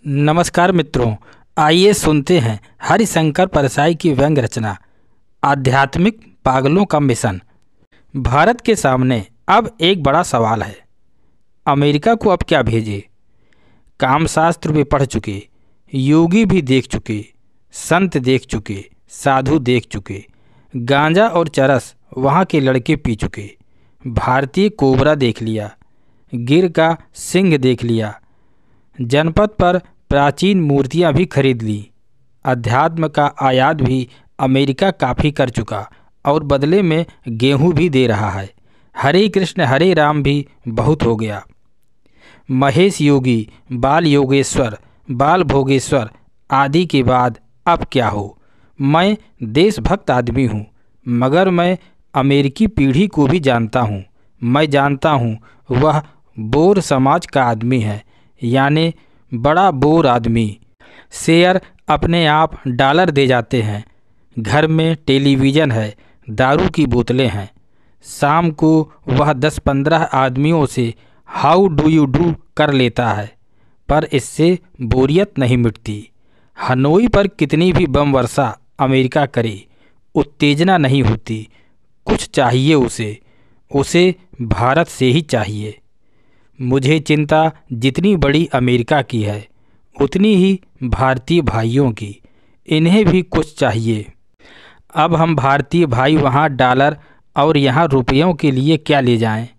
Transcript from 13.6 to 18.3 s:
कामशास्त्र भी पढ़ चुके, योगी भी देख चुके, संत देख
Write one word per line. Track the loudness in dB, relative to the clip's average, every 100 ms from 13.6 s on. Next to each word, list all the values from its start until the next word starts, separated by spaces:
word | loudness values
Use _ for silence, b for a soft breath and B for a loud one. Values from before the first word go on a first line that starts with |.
| _ _ _ _
कामशास्त्र | -2 0 0 0 0 0 -2
भी | 0
पढ़ | 0 0 -2
चुके, | -4 -8 -12 -14 _ _ _ _
योगी | -4 2 2 2 2 2
भी | 0
देख | 2 -2 0
चुके, | -8 -6 -10 -10 _ _ _ _
संत | -18 -2 0 0 -2
देख | 0